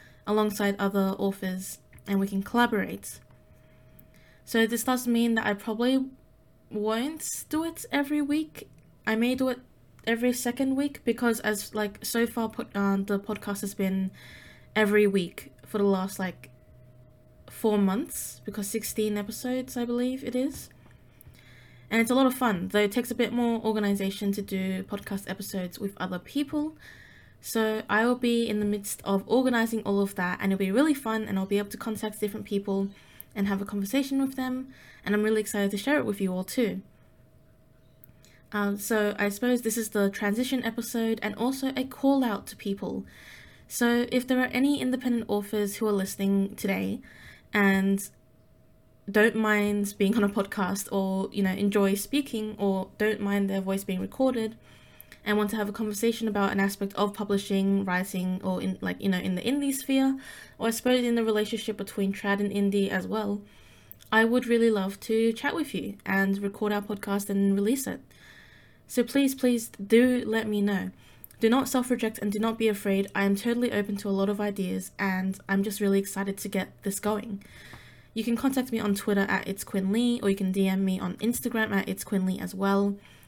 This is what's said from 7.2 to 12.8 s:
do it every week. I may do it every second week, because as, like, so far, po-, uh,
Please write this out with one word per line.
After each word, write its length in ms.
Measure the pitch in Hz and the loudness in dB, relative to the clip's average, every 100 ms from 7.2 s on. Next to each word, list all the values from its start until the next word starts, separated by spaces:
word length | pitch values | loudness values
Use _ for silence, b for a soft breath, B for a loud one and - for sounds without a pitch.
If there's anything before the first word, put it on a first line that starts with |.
| - - - | -8 -10 -4
do 140 | 311 | -2
it 200 | 330 320 - | -2 -6 -4
every 300 | 277 285 294 | -2 0 0
week. 480 | 285 302 311 - - - - - - | 0 -2 -2 -10 -18 -20 -20 -8 -2
I 100 | 220 | 2
may 180 | 240 | 2
do 160 | 254 262 | 2 0
it 100 | 254 - _ - - - | -2 -8 _ -20 -8 -2
every 260 | 226 247 | 2 2
second 440 | 247 240 247 269 262 | 2 -2 0 0 0
week, 280 | 285 285 | -2 -2
because 340 | - 233 240 226 | -4 0 0 0
as, 340 | - 208 - | 0 -4 -4
like, 280 | 214 208 202 | -4 -4 -6
so 240 | - 233 233 | -4 0 0
far, 220 | 233 220 | 0 -4
po-, 160 | - - | -4 -6
uh, 220 | 202 | -2